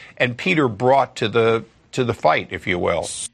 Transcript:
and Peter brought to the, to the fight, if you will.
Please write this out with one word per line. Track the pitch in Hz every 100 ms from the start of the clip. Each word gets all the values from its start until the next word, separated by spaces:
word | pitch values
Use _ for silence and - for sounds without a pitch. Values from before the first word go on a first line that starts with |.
| - -
and | 127 120
Peter | 185 165 131
brought | 98 127 139 123 -
to | 113
the, | 113 113 113 110 _ _
to | -
the | 120
fight, | 107 - 147 90
if | 92 -
you | 90
will. | 92 82 - - -